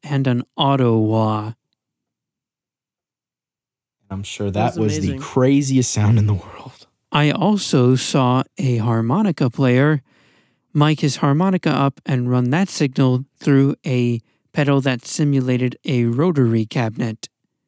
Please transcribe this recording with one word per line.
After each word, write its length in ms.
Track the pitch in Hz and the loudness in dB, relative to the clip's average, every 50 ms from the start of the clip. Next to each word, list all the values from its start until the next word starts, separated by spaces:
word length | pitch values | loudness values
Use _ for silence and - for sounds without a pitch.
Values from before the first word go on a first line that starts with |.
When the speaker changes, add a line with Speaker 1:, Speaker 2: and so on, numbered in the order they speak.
Speaker 1:
and 240 | - 147 147 135 135 | -10 -6 -4 -2 0
an 180 | 131 120 120 - - _ | 0 -2 -2 -4 -6 _
auto 420 | - 139 135 139 131 127 120 113 113 | -2 0 2 2 2 2 2 2 2
wah. 560 | 110 107 110 113 110 107 107 107 107 110 113 - _ _ _ _ _ _ _ _ _ _ _ _ _ _ _ _ _ _ _ _ _ _ _ _ _ _ _ _ _ _ _ _ _ _ _ _ _ _ _ _ _ _ _ _ _ _ _ _ _ 98 | 2 2 0 0 0 0 -2 -4 -6 -8 -12 -14 _ _ _ _ _ _ _ _ _ _ _ _ _ _ _ _ _ _ _ _ _ _ _ _ _ _ _ _ _ _ _ _ _ _ _ _ _ _ _ _ _ _ _ _ _ _ _ _ _ -12
Speaker 2:
I'm 140 | 98 98 104 | -10 -10 -10
sure 260 | - - - 104 101 | -10 -8 -6 -6 -4
Speaker 3:
That 260 | 95 104 113 123 - | -2 -2 -2 -2 -2
Speaker 2:
that 40 | - | -2
Speaker 3:
was 140 | 110 104 101 | -2 -2 -2
Speaker 2:
was 60 | 101 | -2
the 80 | 98 - | -2 -4
Speaker 3:
amazing. 100 | 135 131 | -4 -6
Speaker 2:
craziest 720 | 139 - - 131 127 135 139 143 143 135 135 131 120 - | -8 -4 0 2 2 4 4 2 2 2 0 0 0 0
sound 260 | - 107 104 104 120 107 | 0 0 2 2 4 4
in 100 | 104 104 | 2 2
the 60 | 104 | 0
world. 540 | 87 - - - - - - - - - _ _ _ _ _ | -2 -4 -8 -18 -20 -20 -20 -20 -20 -20 _ _ _ _ _
Speaker 1:
I 200 | - 147 147 147 | 0 0 2 2
also 640 | - 208 170 202 214 196 - - - 135 123 123 131 | 2 2 2 0 0 0 -2 0 2 2 4 4 2
saw 480 | 123 - - - 143 131 123 127 131 127 - _ - | 2 0 -2 0 0 2 2 2 0 -2 -4 _ -4
a 200 | 135 131 123 113 | -2 -2 0 0
harmonica 720 | 104 120 113 113 113 117 147 208 220 196 151 - 185 165 | 0 0 0 0 0 0 0 0 0 -2 -2 -2 -2 -2
player 520 | - - 135 123 123 127 139 151 156 139 - _ _ _ _ _ _ _ _ _ _ _ _ _ - | -2 0 0 2 2 4 2 2 0 -2 -4 _ _ _ _ _ _ _ _ _ _ _ _ _ 0
mic 260 | 147 147 151 156 - | 0 2 2 2 0
his 160 | 156 143 - - | -2 -2 -2 0
harmonica 520 | 160 143 139 156 185 196 185 175 - 160 | 0 0 2 2 2 0 0 0 -2 -2
up 280 | 147 - 139 139 - - - | -2 0 -2 -2 -4 -6 -6
and 240 | - 139 123 123 123 | -4 -4 -2 0 0
run 200 | 127 127 123 120 | 0 0 0 0
that 180 | 139 175 196 - | 0 0 -2 -2
signal 560 | - - 151 135 131 139 135 127 127 127 135 - _ _ | -2 -2 -4 -2 0 0 2 2 2 0 -2 -8 _ _
through 380 | - 151 139 135 135 139 - - - | 0 2 4 4 4 2 0 -4 -4
a 360 | - 127 123 120 120 120 117 - _ _ _ _ _ - | -4 -2 0 0 -2 -2 -4 -6 _ _ _ _ _ -4
pedal 260 | - 151 143 139 139 | -2 0 2 2 2
that 240 | 131 139 127 113 - | 0 0 -2 -4 -6
simulated 720 | - - - 151 147 139 135 127 127 127 123 127 123 - - - | -8 -4 -2 0 0 0 0 0 0 0 0 -2 -2 -4 -6 -6
a 200 | - 135 123 120 | -2 0 0 0
rotary 600 | 117 117 127 160 185 160 143 127 113 113 113 110 | 0 0 0 0 0 2 2 2 2 2 0 -2
cabinet. 640 | 107 - 135 117 113 110 - 123 110 110 - - - _ _ _ _ _ _ _ | -2 -4 -4 -4 -4 -4 -4 -6 -6 -6 -10 -14 -18 _ _ _ _ _ _ _